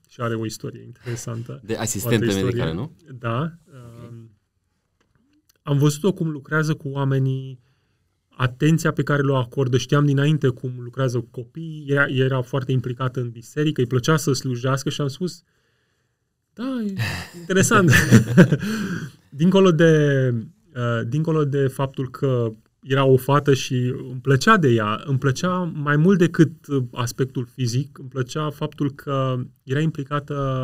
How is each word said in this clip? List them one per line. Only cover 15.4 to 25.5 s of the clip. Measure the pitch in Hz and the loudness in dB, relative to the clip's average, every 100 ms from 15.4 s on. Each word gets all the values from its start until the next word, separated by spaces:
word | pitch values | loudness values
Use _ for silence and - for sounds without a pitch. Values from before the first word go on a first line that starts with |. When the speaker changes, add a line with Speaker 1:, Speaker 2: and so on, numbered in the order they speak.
| _ _ _ _ _ _ _ _ _ _ _ | _ _ _ _ _ _ _ _ _ _ _
Speaker 1:
„Da, | - 247 262 208 | -12 -8 -6 -4
e | 190 107 90 - 175 | -4 -4 -6 -12 -12
interesant.” | 170 190 - 214 180 120 - 123 - 123 175 147 202 | -2 2 4 4 6 6 6 6 6 6 6 4 -2
<laughs> | 220 190 170 139 - _ | -4 -6 -6 -10 -16 _
Dincolo | 135 170 196 190 | -2 2 4 6
de, | 160 165 156 147 139 131 120 110 - _ 131 | 6 6 6 4 2 0 -2 -6 -14 _ -6
uh, | 120 117 113 | -4 -2 -2
dincolo | 131 160 156 143 | -2 0 0 0
de | 139 135 | 0 -2
faptul | 135 139 139 131 | -2 -6 -6 -8
că | - 139 127 113 110 _ _ | -4 -2 0 -2 -6 _ _
era | - 135 135 | -2 2 6
o | 131 | 6
fată | 131 143 139 | 6 2 4
și | 135 - 127 123 - 131 | 2 2 -2 -2 -4 -8
îmi | 131 | -6
plăcea | 135 135 226 220 | 0 2 4 4
de | 147 | 6
ea, | 113 104 110 - | 4 2 -4 -2
îmi | 135 | -2
plăcea | 139 131 180 | 0 -2 -2